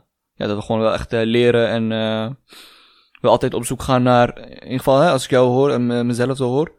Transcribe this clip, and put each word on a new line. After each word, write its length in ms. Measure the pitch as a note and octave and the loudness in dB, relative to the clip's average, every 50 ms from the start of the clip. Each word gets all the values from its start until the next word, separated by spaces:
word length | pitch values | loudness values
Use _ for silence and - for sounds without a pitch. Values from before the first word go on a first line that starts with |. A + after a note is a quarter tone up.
| - _ _ _ _ _ _ | -14 _ _ _ _ _ _
ja, 120 | - - | -8 -6
dat 100 | G#2+ G#2 | -4 -4
we 60 | G#2 - | -6 -4
gewoon 180 | - A#2 A2 | -4 -2 0
wel 120 | A2 A2 F#2+ | 0 0 0
echt, 200 | F2+ - - B2 | -2 -4 -4 -4
eh, 80 | A2+ A2+ | -2 -2
leren 440 | A2+ A2+ A#2+ B2 A#2+ A#2+ A#2 A#2 G2 | 0 2 2 4 4 4 2 0 0
en, 240 | A2+ A#2 A2 A2 A2 | -2 -4 -4 -4 -4
eh, 380 | A2 A2 A2 A2 A2 A2 A2+ C#3 - _ _ - - - - - - _ _ _ _ _ _ _ _ | -4 -4 -4 -4 -4 -6 -8 -10 -14 _ _ -20 -20 -20 -20 -20 -20 _ _ _ _ _ _ _ _
we 80 | - A2+ | 2 2
altijd 260 | A2+ B2 C3+ B2+ - | 2 2 2 -2 -4
op 100 | A#2 A#2+ | -4 -6
zoek 180 | - C3 - - | -6 -8 -8 -2
gaan 200 | - C3 B2+ B2 | 0 0 2 2
naar, 360 | B2+ B2 A#2+ A#2+ B2 - - | 4 4 4 2 2 -2 -8
in 140 | A#2 - - - - | -18 -20 -20 -20 -10
ieder 160 | D2+ A#2+ C3 | -8 -8 -4
geval, 200 | - C#3+ C3 C#3 | 0 2 2 4
hè, 100 | D#3+ F3 | 4 2
als 140 | D3 C3 - | 2 0 -2
ik 60 | - | 0
jou 180 | C3+ B2+ B2+ B2 | 2 2 4 4
hoor 220 | B2 C3 C#3 C#3+ | 4 2 2 2
en 160 | B2+ B2 B2 | 0 0 -2
me-, 160 | A#2+ A#2+ A#2+ A#2+ | -2 -2 -2 -2
mezelf 320 | A#2+ A#2+ A2+ B2 B2+ C3+ | -2 -2 -2 -2 -2 -2
zo 120 | C3+ C3 A#2+ | -2 -4 -2
hoor, 240 | B2+ C#3+ E3 - - | -2 -2 -2 -4 -8